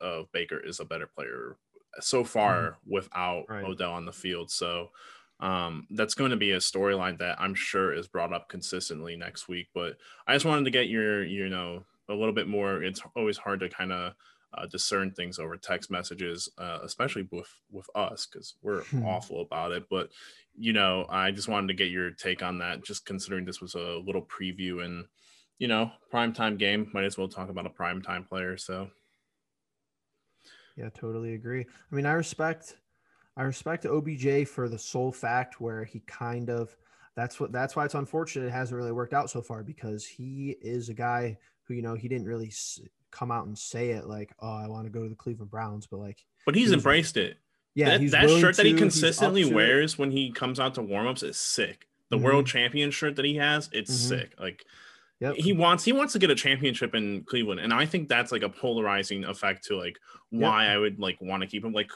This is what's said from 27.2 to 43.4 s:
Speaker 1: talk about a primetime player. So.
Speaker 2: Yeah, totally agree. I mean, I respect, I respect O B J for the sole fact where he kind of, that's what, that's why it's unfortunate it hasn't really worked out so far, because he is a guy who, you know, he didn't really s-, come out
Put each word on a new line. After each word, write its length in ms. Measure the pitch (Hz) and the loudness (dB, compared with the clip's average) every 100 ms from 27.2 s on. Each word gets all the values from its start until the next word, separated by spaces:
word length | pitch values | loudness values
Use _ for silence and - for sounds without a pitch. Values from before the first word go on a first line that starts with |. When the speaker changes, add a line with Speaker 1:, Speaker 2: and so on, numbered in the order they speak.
| 92 | -6
Speaker 1:
talk 220 | - 95 | -6 -10
about 160 | 90 90 | -8 -8
a 40 | |
primetime 560 | - 87 92 95 92 92 | -4 -4 -4 -6 -8 -6
player. 300 | 92 92 92 | -6 -6 -6
So. 340 | - 92 95 _ _ _ _ _ _ _ _ _ _ _ _ _ _ _ _ - _ - | -8 -8 -8 _ _ _ _ _ _ _ _ _ _ _ _ _ _ _ _ -20 _ -14
Speaker 2:
Yeah, 140 | 110 | -14
totally 440 | - 113 113 117 | -10 -8 -6 -6
agree. 320 | 110 117 127 123 - - | -8 -6 -6 -6 -14 -6
I 40 | 139 | -2
mean, 100 | 143 | 2
I 80 | |
respect, 640 | 165 160 - 160 160 - - _ _ _ _ _ 131 | 0 0 -2 -2 -2 -10 -20 _ _ _ _ _ -4
I 60 | |
respect 420 | 135 - 156 170 - | -4 -4 -4 -4 0
O 160 | 156 | -2
B 160 | 151 143 | -2 -2
J 260 | 139 139 | 2 2
for 240 | 139 - 120 | 2 -2 -6
the 100 | 113 | -6
sole 340 | - 127 131 | -6 -2 -2
fact 500 | - 117 123 123 - | -2 -2 0 -2 -6
where 220 | 117 110 110 | -8 -6 -10
he 160 | 107 | -12
kind 480 | - - 120 120 120 | -14 -10 -6 -4 -4
of, 260 | 117 113 _ _ _ - - | -4 -4 _ _ _ -14 -6
that's 240 | 120 - | -6 -4
what, 120 | 117 | -4
that's 240 | 123 135 156 | -2 -2 -2
why 100 | 143 | -2
it's 80 | 147 | -4
unfortunate 520 | 139 160 156 139 123 | -4 -4 -4 -4 -4
it 40 | |
hasn't 260 | 127 123 123 | -4 -4 -4
really 140 | 120 | -4
worked 220 | 117 120 | -4 -2
out 160 | 139 139 | -2 -2
so 120 | 120 | -6
far, 220 | - 113 | -8 -10
because 420 | 104 - 110 107 - | -12 -10 -8 -8 -10
he 460 | - 131 135 139 - | -14 -12 -8 -8 -8
is 280 | 110 123 117 | -6 -6 -6
a 40 | |
guy 440 | 110 120 120 120 107 _ _ | -4 -2 0 -2 -6 _ _
who, 100 | - | -10
you 80 | 120 | -6
know, 140 | 113 113 | -4 -4
he 120 | 120 | -4
didn't 180 | 127 110 | -4 -4
really 200 | 117 113 | -6 -6
s-, 340 | - - - - _ _ | -10 -10 -12 -16 _ _
come 200 | - 123 | -8 -4
out 160 | 117 | -4